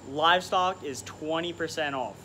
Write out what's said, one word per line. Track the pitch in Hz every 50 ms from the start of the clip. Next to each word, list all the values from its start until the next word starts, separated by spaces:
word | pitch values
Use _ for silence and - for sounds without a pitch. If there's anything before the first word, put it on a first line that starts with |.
| - 127
Livestock | 139 151 156 165 180 185 180 - 202 185 180 185 180 - 143
is | 147 131 - -
twenty | - - - 156 156 160 165 170 175 165
percent | - 165 151 - 165 151 143 139
off. | 135 123 104 98 - -